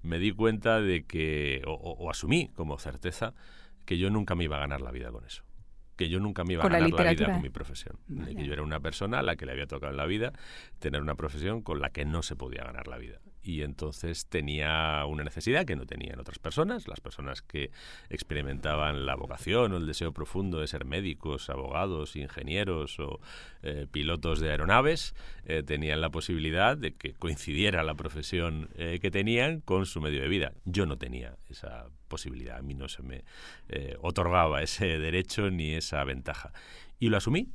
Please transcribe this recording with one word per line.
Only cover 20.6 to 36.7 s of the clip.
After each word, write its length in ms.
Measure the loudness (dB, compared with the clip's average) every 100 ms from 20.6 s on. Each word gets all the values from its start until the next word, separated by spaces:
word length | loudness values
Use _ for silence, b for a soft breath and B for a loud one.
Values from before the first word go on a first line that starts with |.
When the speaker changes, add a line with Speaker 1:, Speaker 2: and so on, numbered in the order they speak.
| -2
Speaker 1:
ser 160 | -4
médicos, 680 | -2 -2 -2 -4 -4 -4 -4
abogados, 680 | -6 -2 0 0 0 -4 -6
ingenieros 840 | -8 -8 -2 0 2 0 -2 -4
o, 220 | -6 -6 B B B B
eh, 240 | -6 -4 -4
pilotos 520 | 0 0 2 2 2
de 100 | 2
aeronaves, 640 | 2 6 8 8 4 -2 -6 B B 0
eh, 180 | 0
tenían 380 | 2 0 2 2
la 80 | 2
posibilidad 680 | 0 0 0 2 6 6 4
de 160 | -4
que 200 | -4 -10
coincidiera 680 | -4 -2 -2 -2 4 4 4
la 120 | 0 -2
profesión, 720 | -4 -6 -2 0 0 -2 -6 -6
eh, 240 | -4 0
que 80 | 0
tenían 520 | 2 4 4 4 0
con 240 | 2 2 2
su 160 | 0
medio 200 | 0 2
de 60 | 2
vida. 240 | 2 0 -2 -2
Yo 200 | 2 2
no 120 | 0
tenía 400 | -4 -6 -8 -12 -14
esa 380 | -12 -10 -12 -14 -18 -10
posibilidad, 480 | -8 -6 -8 -8 -8
a 40 |
mí 120 | -6
no 160 | -6 -8
se 140 | -8
me, 200 | -8 -10 -12 B B B -8
eh, 260 | -6 -6 -2
otorgaba 600 | 0 2 6 8 8 6
ese 380 | 0 2 2 4
derecho 500 | 2 2 2 2 2
ni 240 | 2 0 0
esa 280 | 0 0
ventaja. 480 | 0 -2 -6 -8 -10 B B